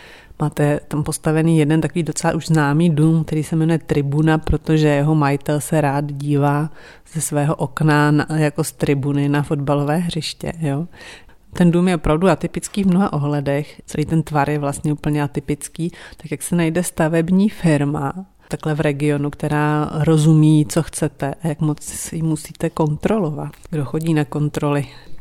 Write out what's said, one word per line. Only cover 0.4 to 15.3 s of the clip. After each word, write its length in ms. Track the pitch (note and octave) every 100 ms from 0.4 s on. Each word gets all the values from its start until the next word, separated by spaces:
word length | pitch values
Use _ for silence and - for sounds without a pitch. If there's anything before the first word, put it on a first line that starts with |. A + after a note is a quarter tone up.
Máte 400 | D3+ - D3 D3 -
tam 160 | D3+
postavený 540 | D3+ D#3 D#3+ D#3 D#3+ D#3+
jeden 220 | D3 D#3+
takový 220 | D#3 F3+
docela 320 | D#3 D3+ E3
už 120 | D#3+ D3
známý 440 | D#3+ C#3+ D3 F3
dům, 340 | D3+ D#3+ E3
který 200 | D3+ D#3
se 120 | D3 E3
jmenuje 220 | D#3+ E3
Tribuna, 600 | - D3 C#3 D3 D#3 D#3
protože 500 | - D3+ - D#3 D3+
jeho 260 | C#3+ D3
majitel 460 | D#3 C#3+ C#3+ - D3+
se 200 | - D#3+
rád 240 | C#3+ C#3+ D3
dívá 580 | C#3+ C#3+ C#3+ C#3+ C#3+ D#3 - - - -
ze 80 | D#3+
svého 340 | - D3 C#3+
okna 560 | - C#3 - D#3 D3 D3
na, 160 | D3+ - D#3
jako 280 | D3+ D3
z 80 | D3+
tribuny 560 | - - C#3+ C#3 C#3+ C#3+
na 140 | D3
fotbalové 540 | C#3 D3 C#3 C#3+ C#3+ D#3
hřiště, 560 | F3 D#3+ - - D3 E3
jo. 260 | D#3 C#3 E3+ - - - - - -
Ten 180 | - F3
dům 180 | E3+ F#3
je 60 |
opravdu 340 | E3+ - D#3 F#3
atypický 560 | D3+ E3+ F3 - -
v 20 | F#3+
mnoha 260 | F3+ G3+
ohledech, 720 | D3 D3 D3 C#3 C#3 D3 - -
celý 180 | D3+
ten 180 | D3 D#3+
tvar 280 | D3+ D3+ C#3
je 80 | D3
vlastně 340 | C#3+ C#3 D3+
úplně 300 | D3 D3+ D3
atypický, 720 | C#3+